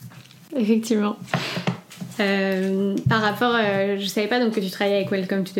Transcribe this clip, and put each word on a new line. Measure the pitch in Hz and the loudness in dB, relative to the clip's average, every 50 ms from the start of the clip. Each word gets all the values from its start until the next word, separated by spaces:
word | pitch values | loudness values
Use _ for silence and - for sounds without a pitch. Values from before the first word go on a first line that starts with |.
| - - - - - - - - - - 320 | -20 -20 -20 -20 -20 -20 -20 -20 -16 -8 -4
Effectivement. | 269 214 202 226 220 220 - 226 214 208 208 - - - - - - - - - - - - - - - - - - - - - - | 0 2 4 2 2 2 2 0 2 2 0 -2 -6 -8 -6 -6 -4 -4 -4 -6 -6 -4 -4 -4 -6 -8 -16 -14 -14 -14 -8 -2 0
Euh, | 208 196 196 196 190 190 190 185 190 190 190 190 202 196 196 - - | 0 2 2 2 2 0 0 0 0 0 0 0 0 0 0 0 2
par | - 233 220 | 2 2 4
rapport, | 214 208 202 - 247 240 233 | 2 2 2 2 2 2 2
euh, | 233 214 202 196 196 196 202 202 | 2 2 2 2 2 2 0 0
je | 196 202 | -2 -2
savais | 190 - 220 208 | -2 -2 -2 0
pas | 202 247 247 247 | 2 2 2 2
donc | 220 220 | 2 0
que | 214 | 0
tu | 190 185 | -2 -2
travaillais | - - 208 202 202 | -2 0 0 2 2
avec | 196 185 - | 2 0 0
Welcome | 202 196 185 185 202 196 180 | -2 -2 -2 0 0 -2 -2
to | - - | -2 -2